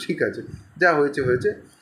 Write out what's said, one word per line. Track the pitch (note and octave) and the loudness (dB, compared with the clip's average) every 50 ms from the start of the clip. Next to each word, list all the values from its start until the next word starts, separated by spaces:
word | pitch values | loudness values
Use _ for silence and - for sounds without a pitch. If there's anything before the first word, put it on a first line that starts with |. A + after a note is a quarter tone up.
| - | -4
ঠিক | - E3+ - B2 | -4 -2 0 0
আছে, | G#2 F#2+ A#2 - - - - - - - | -2 -2 -4 -8 -12 -14 -16 -18 -20 -4
যা | - F3+ F3 D#3+ | 2 2 4 4
হয়েছে | D3 C#3+ C#3+ C#3 D3 C3 | 4 2 2 0 0 0
হয়েছে। | B2 B2 B2 - G#3 G#3 - - - _ _ | 0 0 0 0 -2 -4 -4 -8 -20 _ _